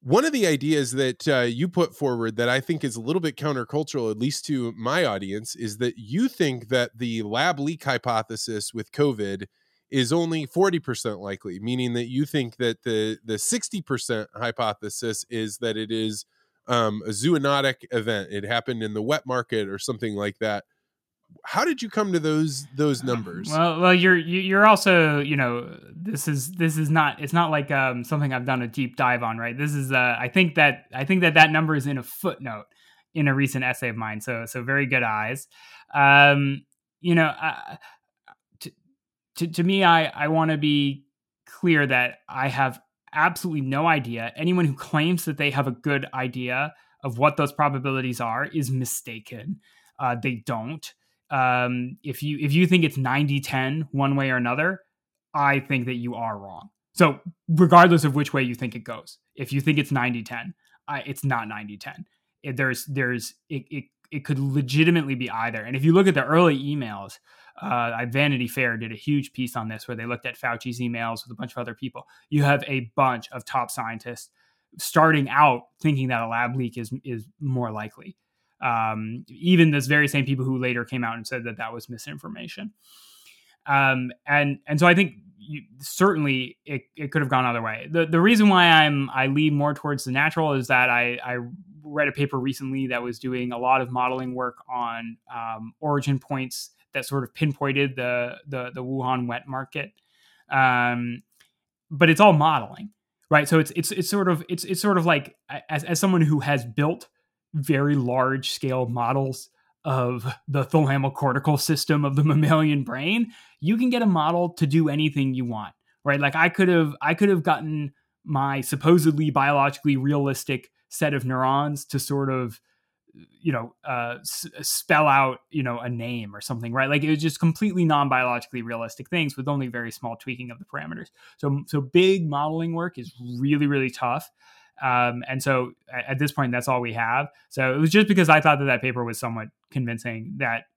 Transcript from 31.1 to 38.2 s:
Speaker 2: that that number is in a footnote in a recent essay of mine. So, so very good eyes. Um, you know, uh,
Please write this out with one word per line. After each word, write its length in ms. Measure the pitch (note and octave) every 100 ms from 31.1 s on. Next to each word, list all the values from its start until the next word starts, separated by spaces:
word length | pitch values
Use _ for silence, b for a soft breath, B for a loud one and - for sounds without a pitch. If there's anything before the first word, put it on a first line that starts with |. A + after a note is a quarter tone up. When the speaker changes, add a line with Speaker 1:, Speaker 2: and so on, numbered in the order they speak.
| F#3+
Speaker 2:
that 120 | F3
that 160 | D#3+ D#3
number 260 | D#3 D#3+ D3+
is 120 | C3+
in 100 | C#3
a 60 |
footnote 600 | A#2+ - F#3+ C#3+ C3 G#2+ - b b b b D#3+
in 120 | C#3+
a 60 |
recent 300 | C3+ C#3 C3+
essay 260 | B2+ B2+ B2
of 60 | A2+
mine. 260 | A2 G#2+
So, 240 | A#2 A#2 A#2
so 160 | C3
very 220 | A#2+ C#3 C3+
good 160 | C3
eyes. 460 | A#2 G#2+ G#2+ C#3 - B B B B D3
Um, 680 | C#3 C#3+ C#3+ C#3+ C#3 C#3 _ _ _ _
you 140 | F3 E3+
know, 100 | D#3+
uh, 520 | - D#3+ - - D#3 B B _ _